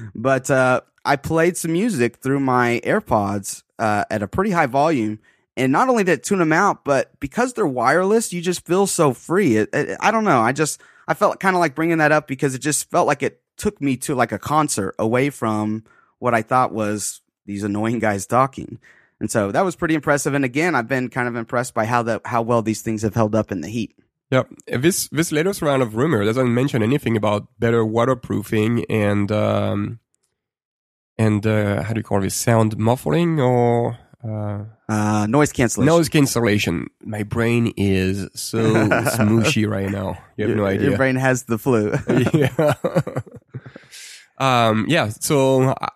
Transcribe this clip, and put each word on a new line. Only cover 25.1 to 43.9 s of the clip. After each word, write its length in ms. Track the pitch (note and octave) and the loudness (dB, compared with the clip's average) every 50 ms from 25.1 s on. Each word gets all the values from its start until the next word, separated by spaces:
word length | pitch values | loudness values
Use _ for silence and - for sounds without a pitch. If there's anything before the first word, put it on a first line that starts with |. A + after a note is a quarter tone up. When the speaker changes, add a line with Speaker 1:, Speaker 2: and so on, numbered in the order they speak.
| C3 C#3+ E3+ - | -4 -4 -4 -2
Speaker 2:
latest 300 | D#3 D3 D#3+ G3 G3+ - | -2 -2 -2 -2 -2 -2
round 200 | E3 C#3+ C#3 C3+ | -2 0 2 2
of 140 | B2 G#2+ A2 | 0 0 0
rumor 280 | A2+ C#3 F3 C#3+ G#2 G2+ | 0 0 2 2 2 0
doesn't 300 | G#2+ A2+ C3 C3 A#2+ A#2 | 0 0 0 0 2 2
mention 300 | A#2+ C3 D3 - A2+ G#2 | 0 0 0 0 0 0
anything 340 | A2 C#3+ D3 - A2+ A2+ | 0 0 0 0 0 -2
about 300 | G#2+ G#2+ G#2 G#2 G#2 - - _ | 0 0 0 -2 -2 -4 -8 _
better 260 | - A#2+ A#2 A#2 A#2 A2 | -2 0 2 2 2 2
waterproofing 1000 | A2 A2 A#2 A#2 C3 C3 B2 - - G#2+ G#2 F#2+ - A2+ G#2+ G#2+ A#2 A#2 A#2 - - | 2 2 0 2 2 0 -2 -4 -6 -4 -4 -4 -2 0 0 2 2 0 -2 -2 -2
and, 420 | A2 A2 G#2 G2+ G#2 G2+ G2+ G2 | 0 0 0 0 0 0 0 0
um, 680 | G#2+ G#2+ G#2+ G#2+ G#2+ G#2 G#2 G#2 G2+ G2+ G#2 G#2+ A2+ A2+ _ _ _ _ _ _ _ _ _ _ _ _ _ _ _ _ _ _ _ _ _ _ _ | 0 0 0 0 0 0 0 -2 -2 -4 -4 -6 -8 -12 _ _ _ _ _ _ _ _ _ _ _ _ _ _ _ _ _ _ _ _ _ _ _
and, 280 | - A2 G#2+ G#2 G2+ G#2 | 0 2 2 2 2 0
uh, 380 | A2 G#2+ G#2+ G#2 G2+ G2+ - - | 0 0 2 2 0 0 -2 -2
how 100 | G#2 A2 | -4 -4
do 60 | G#2+ | -6
you 40 | - | -4
call 180 | - G2+ G2 | -2 -2 -2
this, 140 | F#2+ F#2+ - | -2 -2 -4
sound 420 | - - B2 A#2 A2 A2 G#2+ G#2+ | -2 0 2 4 4 4 2 0
muffling 640 | - G#2+ A2+ B2 - - D3+ D3+ E3 E3+ E3+ D#3+ D3+ | 0 0 0 0 0 0 -2 0 0 0 0 0 0
or, 560 | B2 B2+ B2 A#2+ A#2+ A#2+ A#2 A#2 A#2+ A#2+ A#2 - - _ _ - A#2+ | 2 2 2 2 2 2 2 0 0 -2 -6 -8 -16 _ _ -14 -10
uh, 400 | A2 G#2+ G#2+ G#2 G#2 G#2 G#2 G#2 A2 - _ _ | -8 -8 -6 -6 -6 -6 -8 -10 -12 -16 _ _
Speaker 1:
Uh, 400 | - A2 G#2+ G#2+ G#2 G#2 G#2 G#2 | -2 -2 0 0 0 0 0 0
noise 240 | G#2+ A#2+ D3 D3 - | 2 2 2 2 2
cancellation. 420 | - - B2+ A2+ - G#2 B2+ D3+ E3 | 0 0 -2 -2 0 2 2 4 4
Speaker 2:
Noise 160 | E3+ D#3+ - | 4 2 2
cancellation. 800 | - D#3 C#3 B2 - A#2 A#2+ G#2 G#2 G#2+ - - E2+ D2+ - - _ _ - | 2 2 2 2 0 0 2 2 2 2 0 0 -2 -4 -6 -8 _ _ -14
My 200 | - G#2+ G#2 G#2 | -10 -8 -8 -6
brain 500 | G#2 - A#2 A2+ A#2 A#2+ A#2 A#2 A#2 - | -6 -2 -2 0 2 2 2 0 0 0
is 500 | F#2+ G2 G2 F#2+ F#2+ F#2+ F#2+ F#2+ G2 F#2 - - | 0 0 2 2 2 2 0 -2 -4 -6 -10 -10
so 260 | - - - - A2+ | -12 -10 -6 -2 0
Speaker 1:
<laughs> 580 | A2+ A2 A2 A2 G#2+ G#2 - A#2 A2 - - | 2 2 4 4 4 2 2 0 0 0 0
Speaker 2:
smooshy 520 | A2+ A2 G#2+ A2+ A2+ A#2+ D#3 C#3+ A2 G#2+ G#2 | 2 2 4 4 4 2 2 2 0 0 0
right 220 | G#2+ G2 G2 G2 | -2 -2 -4 -4
now. 260 | G2+ G2 F#2+ F#2+ - - - - _ | -4 -4 -4 -6 -8 -10 -14 -14 _
You 80 | - - | -4 -2
have 80 | - G#2+ | -2 0
Speaker 1:
Your, 20 | |
Speaker 2:
no 80 | A2 G2+ | 0 0
idea. 240 | G2 G2 G2+ G#2 F#2+ | 0 0 2 2 2
Speaker 1:
your 80 | G2 | 2
brain 180 | A2 C3+ C3 C3 | 2 0 0 0
has 260 | C3 C3+ C3 B2+ A#2+ - | 2 2 2 0 0 -2
the 140 | - A#2 | -4 -4
flu. 360 | A2 - C#3 B2 A2 G#2 G#2 - C#3 | -2 0 2 2 2 2 0 -2 -2
<laughs> 80 | - | -2
Speaker 2:
<laughs> 260 | - - B2+ B2 - - | 0 2 2 2 2 2
Yeah. 400 | D#3 C3+ A#2+ - - D#3 C#3+ - - - - - F3 - - - B2 - - - - _ _ - C3 - - - - - - | 2 2 2 0 0 0 0 0 0 -2 -2 -2 -2 -2 -4 -6 -10 -10 -12 -16 -20 _ _ -18 -18 -18 -18 -20 -20 -20 -20